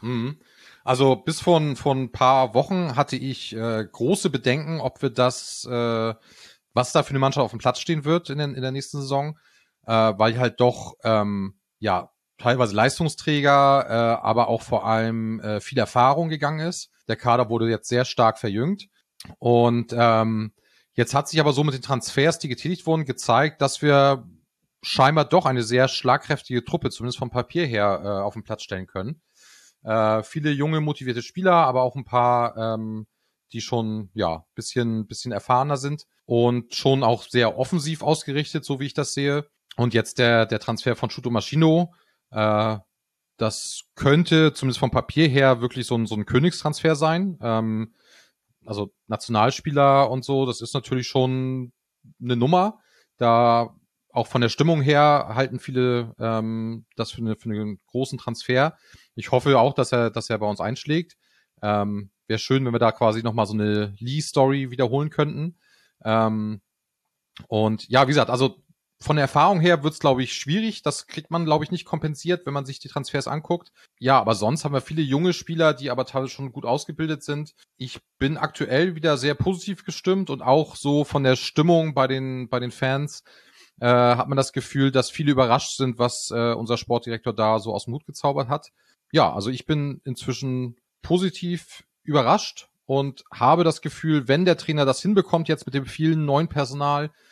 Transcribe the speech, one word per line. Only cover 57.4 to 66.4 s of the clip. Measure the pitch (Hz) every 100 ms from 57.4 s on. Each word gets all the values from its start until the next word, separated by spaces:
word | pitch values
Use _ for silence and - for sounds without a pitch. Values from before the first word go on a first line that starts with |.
| 113
einen | 107 107 98 _
großen | 123 135 131
Transfer. | - 113 - 127 151 - _ - _ -
Ich | -
hoffe | 127 143 131
auch, | 127
dass | 135 123
er, | 120 117
dass | 117 -
er | 110
bei | 104
uns | 101
einschlägt. | 95 127 - 156 170 _ _ _ _ _
Ähm, | 107 104 104 101 98 _ -
wär | 110
schön, | - 135
wenn | 127
wir | 117
da | 113
quasi | - 113 113
nochmal | 113 113 104
so |
eine | 107 104 104 104 101
Lee-Story | 120 147 - 147 135 139 131
wiederholen | 123 123 135 151
könnten. | - 151 143 165 - _ _ _ _
Ähm, | 110 113 110 110